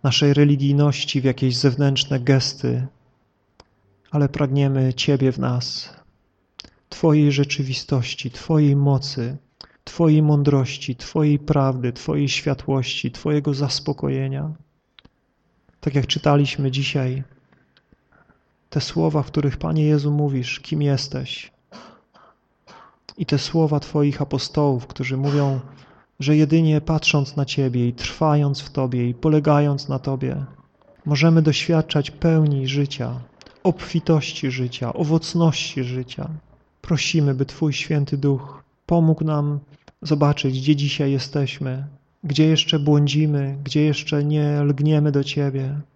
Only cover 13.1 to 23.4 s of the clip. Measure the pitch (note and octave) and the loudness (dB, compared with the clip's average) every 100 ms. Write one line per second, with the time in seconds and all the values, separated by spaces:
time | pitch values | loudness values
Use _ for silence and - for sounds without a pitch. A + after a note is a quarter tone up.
13.1 | - D3+ D3 C#3+ C#3 C#3+ - - C#3+ C#3+ | -6 -2 -2 -2 -2 -2 -4 -6 -4 -4
14.1 | C3+ C3+ C3+ D3+ D#3 - _ _ _ _ | -4 -4 -6 -8 -10 -18 _ _ _ _
15.1 | _ _ _ _ _ _ _ - C#3 B2+ | _ _ _ _ _ _ _ -2 -2 -2
16.1 | D3+ D3+ C#3+ C#3+ - C3+ C3 C#3 C#3+ C3 | 0 2 4 2 0 -2 -2 -2 -2 -2
17.1 | C3 C3+ _ _ _ _ _ _ _ _ | -4 -8 _ _ _ _ _ _ _ _
18.1 | _ _ _ _ _ _ D#3 - E3 D#3+ | _ _ _ _ _ _ -6 -4 -2 0
19.1 | D3+ - D#3 C#3+ - E3 D#3 D3+ D3+ D3 | 0 -2 -2 -2 -2 -2 0 2 2 0
20.1 | D3 D3 C3+ B2 - - D#3 C#3+ C3+ - | 0 0 -2 -4 -8 -6 -2 0 0 -4
21.1 | C3 C3+ - - _ _ - - - _ | -8 -8 -12 -14 _ _ -20 -20 -20 _
22.1 | _ _ _ _ _ _ - - _ - | _ _ _ _ _ _ -20 -20 _ -20
23.1 | - F3 C#3+ | -10 -2 -2